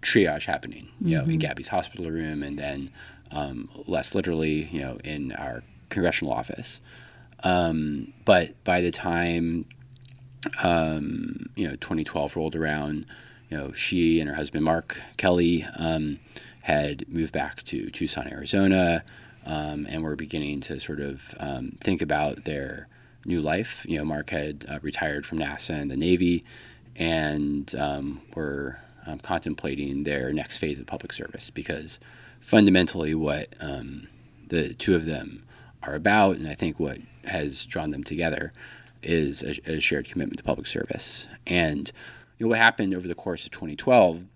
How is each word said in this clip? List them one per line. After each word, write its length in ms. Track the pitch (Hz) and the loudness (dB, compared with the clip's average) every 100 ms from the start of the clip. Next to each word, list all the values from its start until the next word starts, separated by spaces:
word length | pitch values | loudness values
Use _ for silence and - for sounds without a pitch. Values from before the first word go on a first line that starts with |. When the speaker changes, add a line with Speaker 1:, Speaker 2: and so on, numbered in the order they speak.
Speaker 1:
tr-, 180 | - 120 | 6 6
triage 260 | 90 76 - | 6 4 -2
happening, 440 | 71 - - - - | -4 -4 -14 -16 -4
you 140 | 175 160 | 0 2
know, 80 | |
in 60 | 104 | 2
Speaker 2:
Mm-hmm. 100 | 80 | 0
Speaker 1:
Gabby's 280 | 80 - - | 0 -4 -2
hospital 420 | 92 - - 85 | -2 -2 -6 -4
room, 320 | 80 78 76 | -2 -4 -4
and 160 | 71 73 | -6 -6
then, 340 | 71 69 67 - - - - | -6 -6 -8 -12 -20 -20 -10
um, 380 | 73 71 62 - - - | -6 -6 -6 -10 -12 -4
less 300 | 82 64 98 | -2 0 0
literally, 540 | 90 82 78 78 78 | 0 2 2 0 -2
you 80 | 82 | -4
know, 180 | 67 60 | -6 -8
in 300 | - 76 67 | -8 -6 -6
our 280 | - 69 60 - - - | -6 -8 -8 -14 -20 -8
congressional 420 | - 87 78 73 | 2 2 2 0
office. 480 | 57 - - 120 - - - - - - - | -2 -4 -8 -8 -10 -14 -20 -20 -20 -20 -4
Um, 720 | 92 90 85 80 76 73 - - | 2 4 4 2 0 -4 -6 -6
but 400 | - 95 82 - | 6 6 6 -4
by 160 | - 90 | 0 2
the 120 | 87 | 2
time, 760 | 82 92 85 87 85 85 82 - - - - - - - - - - | 0 -2 0 2 2 0 -2 -6 -14 -20 -20 -20 -20 -20 -10 -10 -2
um, 840 | 92 85 80 78 76 - 80 - - - | 2 4 2 0 -2 -4 -6 -8 -10 -6
you 120 | 90 | -6
know, 80 | 65 | -6
twenty 240 | - 82 78 | -4 -2 -2
twelve 320 | 82 73 - | -2 -2 -2
rolled 180 | 80 80 | -2 0
around, 500 | 80 76 73 76 - - - - - | 0 0 -2 -4 -6 -16 -20 -20 -10
you 80 | 78 | -8
know, 160 | 69 | -6
she 480 | - - 90 82 82 | -2 0 4 6 4
and 80 | 76 | 2
her 60 | 73 | -4
husband, 280 | 73 78 | -4 0
Mark 380 | 78 82 - - - - | 2 2 0 -12 -12 0
Kelly, 480 | 95 90 85 85 - - | 4 6 6 4 0 -4
um, 420 | 82 80 76 73 - - - - | 0 0 0 -4 -10 -20 -18 -14
had 440 | - 76 73 71 - | 0 2 2 -4 -6
moved 240 | 82 78 | -4 -2
back 300 | 76 71 - | -2 -4 -6
to 260 | - 67 50 | -8 -6 -6
Tucson, 380 | - 76 - 64 | -4 -4 -4 -8
Arizona, 760 | 65 71 101 98 95 87 82 - - - - - | -8 0 4 6 6 6 4 -2 -20 -20 -18 -6
um, 420 | 78 76 76 76 | -4 -4 -6 -6
and 140 | 80 | -4
were 140 | 80 73 | -4 -4
beginning 420 | 78 78 73 71 | -6 -4 -4 -6
to 200 | - 67 | -6 -8
sort 200 | - 76 | -8 -6
of, 340 | 71 67 - - | -6 -8 -14 -12
um, 380 | 73 67 64 - | -8 -6 -8 -4
think 200 | - 92 | 0 0
about 420 | 78 73 73 65 | 2 2 0 -2
their 460 | - 73 67 69 - - - - - | -6 -6 -6 -10 -14 -20 -20 -14 -2
new 140 | 87 | 0
life. 460 | 76 82 117 - - | 2 0 -2 -8 -4
You 120 | 80 | -2
know, 60 | 76 | -2
Mark 260 | 76 73 | -4 -4
had, 340 | 82 76 73 - | -4 -4 -6 -8
uh, 120 | 73 | -6
retired 440 | 73 - 80 73 73 | -6 -2 -2 -4 -4
from 140 | 80 | -4
nasa 300 | 80 76 - | -4 -6 -6
and 200 | 78 71 | -4 -2
the 60 | 67 | 0
Navy, 480 | 82 90 90 87 - - - - - - | 4 6 6 2 -2 -20 -20 -20 -20 -4
and, 760 | 82 82 76 76 73 73 69 - | 0 2 2 0 0 -2 -4 -2
um, 440 | 71 71 69 69 - - | -2 -2 -6 -10 -12 -6
were, 440 | 76 69 69 64 - - - | -4 -4 -6 -10 -18 -18 -12
um, 140 | 73 | -12
contemplating 840 | - 85 - 73 76 69 71 69 | -2 -2 -2 -4 -4 -2 -2 -2
their 300 | 73 71 64 | 0 0 0
next 240 | 76 67 - | -2 -2 -2
phase 220 | 80 69 | -2 -4
of 60 | - | -6
public 280 | - - | -10 -8
service, 360 | - - - - | -10 -10 -10 -10
because 500 | - - 82 80 - - - - - | -8 -4 -6 -6 -12 -14 -20 -20 -20
fundamentally 720 | - 113 101 92 87 92 78 80 | 6 8 10 8 6 2 0 0
what, 400 | 78 73 - - | 0 0 -4 -10
um, 480 | 78 69 60 71 - - - - - | -8 -8 -8 -12 -14 -20 -20 -20 -2
the 240 | 85 76 | 0 0
two 220 | - - 90 | -2 4 4
of 100 | 80 | 4
them 400 | 76 - - - - - - | -4 -6 -14 -18 -20 -20 -12
are 120 | - 76 | -6 0
about, 400 | 101 107 98 92 | 4 6 6 4
and 140 | 78 | -4
I 40 | |
think 240 | 73 87 76 | -2 -2 0
what 160 | 76 64 - - | -4 -4 -12 -18
has 420 | - 90 73 65 - | -6 -4 -4 -6 -8
drawn 260 | 90 78 | -4 -4
them 120 | 69 | -4
together, 480 | 73 78 82 73 78 - - - - - | -6 -2 0 0 -6 -10 -20 -20 -20 -14
is 420 | - 82 73 71 | 0 2 2 0
a, 280 | 58 73 - | -4 -6 -4
a 80 | 80 | 0
shared 300 | - 71 - | 2 0 -2
commitment 300 | 90 73 - | -4 -4 -2
to 40 | |
public 240 | - - - | -2 -2 -2
service. 600 | - - - - - - - - | -4 -4 -4 -4 -6 -10 -14 -2
And, 440 | 90 80 73 - - - - - _ | 2 2 0 -6 -12 -18 -18 -20 _
you 80 | 113 | 0
know, 40 | |
what 80 | 113 | 6
happened 360 | 113 - 101 | 6 6 0
over 140 | 95 90 | 0 -4
the 80 | 85 | -6
course 300 | - 85 - | -4 -6 -6
of 60 | |
twenty 260 | - 80 73 | -10 -8 -4
twelve 480 | - 123 92 82 92 | 6 8 8 6 -10